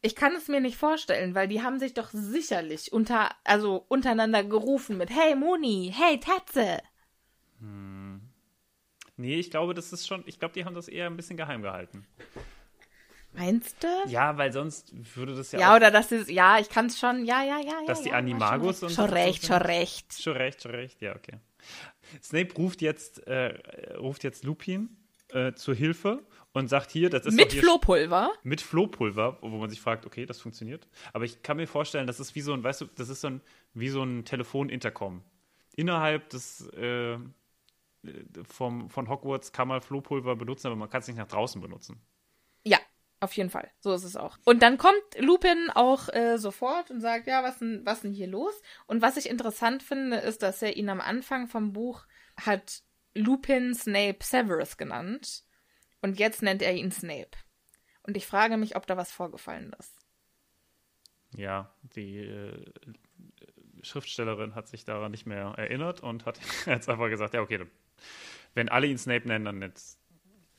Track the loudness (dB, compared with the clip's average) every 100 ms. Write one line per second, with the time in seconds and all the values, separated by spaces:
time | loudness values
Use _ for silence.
0 | -2 2 2 2 -2 0 0 0 0 0
1 | 0 0 0 0 0 0 -2 -2 -4 -4
2 | -6 -6 -4 -4 -2 -4 -4 -8 -2 0
3 | 2 2 0 -2 4 4 4 -2 0 2
4 | 2 2 4 4 4 2 2 0 0 -4
5 | -2 4 4 6 2 2 2 0 -2 2
6 | 4 4 2 -2 0 0 2 0 -8 _
7 | _ _ _ _ _ _ -16 -14 -12 -12
8 | -14 -14 -18 _ _ _ _ _ _ _
9 | -20 -12 -6 -4 -4 -2 -2 -4 -10 -12
10 | -8 -10 -10 -10 -8 -8 -10 -10 -12 -8
11 | -8 -8 -12 -10 -8 -6 -6 -8 -12 -18
12 | -20 _ -20 -16 -18 -20 -20 _ _ _
13 | _ -20 -18 -6 0 0 0 -4 -2 0
14 | 0 2 2 2 -2 -2 -6 -10 -16 -18
15 | -16 -10 -8 -8 -6 4 10 12 12 8
16 | 4 -2 0 6 8 8 6 2 0 0
17 | 0 0 0 0 0 -2 -4 -6 -2 -2
18 | 0 0 0 2 2 2 0 -2 -4 2
19 | 4 4 2 2 2 2 4 0 0 -6
20 | -14 -8 -4 -2 -2 -4 -10 -10 -10 _
21 | -10 -10 -14 -20 _ _ -20 -18 -18 _
22 | -20 -20 -4 -2 -2 0 -2 0 -2 -4
23 | -10 -18 -4 -2 -2 -4 -14 -16 -12 -8
24 | -6 -4 -6 -6 -8 -6 -4 -4 -6 -10
25 | _ _ _ -2 -2 -4 -4 0 0 0
26 | -2 -2 -8 -20 _ -4 2 0 0 0
27 | 2 2 2 6 6 8 6 6 6 4
28 | 6 2 2 -2 -4 -6 0 2 2 0
29 | -2 0 -2 -2 -10 -6 -8 -4 -2 -2
30 | -6 -12 -12 -12 -14 -14 -14 -14 _ -20
31 | -10 -6 -6 -8 -6 -4 -2 -4 -4 -4
32 | -4 -6 -10 -8 -6 -2 -2 -4 -10 -12
33 | -12 -8 -8 -8 _ _ _ -8 -6 -4
34 | -4 -6 -6 -8 -4 -4 -4 -4 -6 -6
35 | -10 -10 -16 _ _ _ _ -4 0 2
36 | 2 0 -4 -14 -14 -16 -18 -6 -4 -2
37 | -4 -6 -10 -20 _ _ _ _ _ _
38 | -18 -16 -16 -18 -18 -8 -6 -6 -8 -10
39 | -6 -6 -4 -6 -8 -10 -6 -6 -6 -10
40 | -6 -6 -4 -6 -6 -8 -8 -8 -6 -8
41 | -8 -12 -6 -2 -2 -4 -12 -16 -18 -20
42 | _ _ _ _ _ _ 4 4 4 _
43 | _ _ -6 -2 -4 -4 -10 _ -2 -2
44 | -2 -10 -10 0 6 10 10 10 8 6
45 | 2 0 6 8 8 4 2 6 6 6
46 | 2 0 2 2 -2 -4 -2 -2 -4 -6
47 | -2 -2 0 0 0 -4 -6 -4 -4 -4
48 | -4 -6 -6 -4 -4 -6 -16 -20 -2 4
49 | 4 2 -4 -4 -4 0 0 0 -4 -4
50 | -2 -2 -2 -2 -2 0 -4 -2 -4 -4
51 | -4 -4 -4 -6 -4 -4 -4 -4 -8 -8
52 | _ _ _ -8 -2 -2 -2 -16 _ _
53 | _ -2 2 2 4 2 2 -4 -2 0
54 | 0 -2 0 0 2 0 -2 -6 -8 -8
55 | -8 -10 -10 -14 _ _ _ _ _ _
56 | -6 2 0 2 -2 0 0 0 -4 -6
57 | -10 -12 -12 -16 -20 _ _ _ _ _
58 | -8 -8 -2 2 4 2 -2 -4 -4 -4
59 | -4 -8 -10 -10 -14 -14 -14 -18 -20 -20
60 | _ _ _ _ _ _ _ _ _ _
61 | _ _ _ -12 -6 -6 -6 _ -18 -14
62 | -12 -12 -14 -14 -14 -16 -18 -20 -20 -20
63 | _ _ -20 _ -20 _ _ -20 -14 -12
64 | -12 -6 -6 -6 -8 -10 -16 -16 -8 -8
65 | -8 -10 -10 -8 -8 -8 -6 -6 -6 -8
66 | -10 -10 -10 -12 -10 -10 -2 -2 0 -2
67 | 0 -2 -2 -2 -2 -4 -8 _ _ _
68 | -20 -20 -20 -20 -10 -4 0 2 2 -2
69 | -2 -2 0 -4 -4 -8 -12 -14 -20 -20
70 | _ _ _ _ _